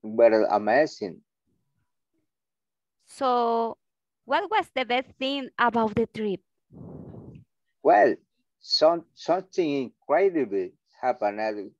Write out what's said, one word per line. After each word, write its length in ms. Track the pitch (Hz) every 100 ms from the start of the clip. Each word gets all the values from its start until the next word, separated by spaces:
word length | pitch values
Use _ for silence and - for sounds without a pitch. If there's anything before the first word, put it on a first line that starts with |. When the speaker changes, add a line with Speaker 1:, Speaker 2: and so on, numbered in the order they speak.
Speaker 1:
were 420 | 110 110 117 110
amazing. 760 | 107 104 107 123 156 - 98 80 _ _ _ _ _ _ _ _ _ _ _ _ _ _ _ _ _ _ _
Speaker 2:
So, 680 | - 262 247 233 233 226 - _ _ _ _
what 240 | - 285 370
was 160 | 415 -
the 100 | 262
best 240 | 233 247 254 -
thing 320 | 262 277 262 -
about 360 | 240 226 220 208
the 100 | 226
trip? 340 | 220 214 185 _ _ _ - - - - - - - _ _ _ _
Speaker 1:
Well, 320 | - 202 - - _ _ _ _
some, 440 | - - 156 170 165
something 680 | _ - 180 185 - 160 143 120
incredible 760 | _ - 151 196 165 120 98 92 _ _ _
happened 720 | 127 123 104 104 110 104 98